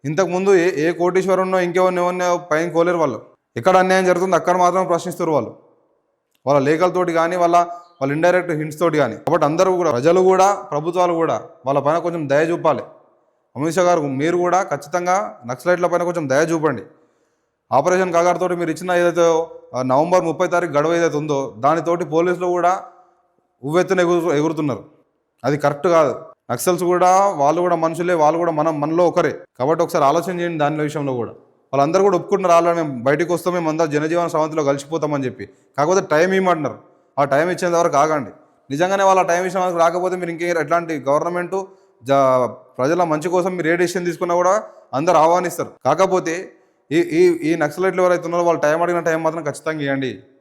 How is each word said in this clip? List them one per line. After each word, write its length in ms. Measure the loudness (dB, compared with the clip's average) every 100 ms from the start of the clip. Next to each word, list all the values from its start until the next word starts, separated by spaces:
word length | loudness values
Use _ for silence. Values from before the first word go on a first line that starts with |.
ఇంతకుముందు 500 | -4 -2 -2 0 4
ఏ, 340 | 4 4 0 -2
ఏ 40 |
కోటీశ్వరున్నో 680 | 0 0 0 0 0 0 0
ఇంకెవరిని 400 | 0 2 0 2
ఎవరినో 400 | -2 -2 -2 -2 -2
పైన 200 | -2 0
కోలేరు 260 | 0 0 0
వాళ్ళు. 260 | -2 -4 -14 _ _ -2
ఎక్కడ 200 | 4 4
అన్యాయం 280 | 4 2
జరుగుతుందో 320 | 2 0 2 0
అక్కడ 200 | 2 2
మాత్రమే 300 | 2 2 0
ప్రశ్నిస్తారు 440 | -2 -4 -6 -2
వాళ్ళు, 260 | -2 -2 -14 _ _ _ _ _ _ _ _ 0
వాళ్ళ 140 | 2
లేఖలతోటి 520 | 2 2 0 0 -2
కానీ, 240 | 0 -2 0
వాళ్ళ, 200 | 2 2 2 -6 -20 _
వాళ్ళ 120 | -4
ఇండైరెక్ట్ 380 | 0 2 2 0
హింట్స్ 280 | -6 -6 -2
తోటి 200 | 0 2
కానీ. 160 | 0
కాబట్టి 300 | -2 -2 0
అందరూ 320 | 0 2 2 2
కూడా, 140 | 0
ప్రజలు 300 | 2 2 4
కూడా, 340 | 4 4 4
ప్రభుత్వాలు 580 | 2 -6 -6 -4 0 0
కూడా 300 | 0 -2 -2 -8 -10 -4
వాళ్ళ 140 | 0
పైన 180 | 0 -2
కొంచెం 300 | -2 -6 0
దయ 160 | 0 0
చూపాలి. 320 | 0 0 -2 -6 -20 _ _ _ _ _ -6
అమిత్ 200 | -2 0
షా 60 |
గారు, 180 | 2 2
మీరు 360 | 0 -2 -2 0
కూడా 260 | 0 0
ఖచ్చితంగా 800 | -2 -8 -6 -4 0 -2 -2 -12 -12
నక్సలైట్ల 400 | -6 -2 0 0
పైన 160 | 0
కొంచెం 260 | -2 -4 0
దయ 180 | 0 2
చూపండి. 300 | 0 -2 -4 -12 _ _ _ _ _ _ _ _
ఆపరేషన్ 400 | 0 2 0 2
కగారు 260 | 2 2 0
తోటి 160 | -2
మీరు 160 | -2 -4
ఇచ్చిన 220 | -4 -2
ఏదైతే, 560 | 2 2 2 2 2 -2 -12 -10
ఆ, 80 | -6
నవంబర్ 400 | 0 2 4 2
ముప్పై 240 | 0 -2 0
తారీఖు 260 | 0 0
గడువు 220 | 0 0
ఏదైతే 220 | 2 0 -2
ఉందో 380 | -4 -4 -4 -2
దానితోటి 460 | 0 0 0 -2
పోలీసులు 420 | 0 0 0 -2 -2
కూడా 360 | 0 0 0 -6 -20 _ _ _ _ _ _
ఉవ్వెత్తున 360 | -2 0 2 2
ఎగురు-, 340 | 2 2 2
ఎగురుతున్నారు. 500 | 0 0 -2 -4 -4 -10 _ _ _ _ _
అది 120 | -2 0
కరెక్ట్ 300 | 0 0 2
కాదు. 340 | 4 2 -2 -12 _ -10
నక్సల్స్ 340 | -4 -2 0
కూడా, 420 | 0 2 4 4 2
వాళ్ళు 340 | 2 0 2
కూడా 160 | 0 0
మనుషులే, 380 | -2 -2 -2
వాళ్ళు 240 | 2 2 2
కూడా 140 | -2
మనం, 280 | 0 -2 -2
మనలో 260 | -2 2 2
ఒకరే. 340 | 2 -2 -4 -14 -4
కాబట్టి 260 | -2 0
ఒకసారి 200 | 0 2
ఆలోచన 360 | 2 2 -2 -6
చేయండి 180 | -6 -2
దాని 240 | -2 -2
విషయంలో 320 | -4 -4 -6
కూడా. 160 | -6 -8 -12 _ _ _
వాళ్ళందరూ 280 | 0 2 4
కూడా 140 | 2 2
ఒప్పుకుంటున్నారు, 480 | -2 -2 4 4
"అలా 180 | 4 0
మేము 200 | -4 -2
బయటకు 320 | -2 0 0
వస్తాం, 200 | -2 -2
మేము 140 | -2 -4
అందరూ 180 | -2 0
జనజీవన 400 | 0 -2 -2 -2
స్రవంతిలో 380 | -2 -2 -2
కలిసిపోతామని" 600 | -2 -2 -4 -6 -4 -4
చెప్పి. 240 | -6 -8 -16 _ _ -4
కాకపోతే 280 | 0 0 0
టైమ్ 240 | 0 2
ఇవ్వమంటున్నారు, 440 | 0 0 -2 -4 -10 _ _ _ -4
ఆ 60 |
టైమ్ 260 | 0 0 0
ఇచ్చేంత 240 | -2 -2
వరకు 220 | 0 2 2
ఆగండి. 340 | 2 0 -6 -16 _ _ _
నిజంగానే 340 | -2 0 2
వాళ్ళ 180 | 4 4
టైమ్ 240 | 2 0 0
ఇచ్చిన 120 | -2
వరకు 200 | -2 2
రాకపోతే 380 | 2 2 -2 -4
మీరు 140 | -6
ఇంకే 200 | -4 -2
ఎట్లాంటి 440 | -2 0 -2 -2
గవర్నమెంట్ 720 | -6 0 0 0 -4 -4 -6 -8 -18 _ _
జ-, 420 | 0 2 4 2 0 -6 -18 -4
ప్రజల 260 | -2 0
మంచి 240 | 0 -2 0
కోసం 280 | -2 -2 -4
మీరు 120 | -2
ఏ 80 | 0
డెసిషన్ 300 | 0 -2 -6
తీసుకున్నా 280 | -6 -2
కూడా 280 | 0 2 0 -4 -20 _
అందరూ 200 | -2 2
ఆహ్వానిస్తారు. 560 | 4 4 2 0 -6 -10 -4
కాకపోతే 680 | -2 0 2 0 -2 -8 -10 _ _ _ _
ఈ, 60 | -2
ఈ, 540 | 0 2 2 2 -2
ఈ 40 | 0
నక్సలైట్లు 460 | -2 0 -2 0
ఎవరైతే 220 | 0 0
ఉన్నారో 200 | -2 0
వాళ్ళు 180 | 0 2
టైమ్ 200 | 0 0
అడిగిన 180 | 0 0
టైమ్ 240 | -2 -2
మాత్రం 180 | -2 -4
ఖచ్చితంగా 400 | -8 -8 -8 -6
ఇవ్వండి. 360 | -4 -4 -6 -8 _ _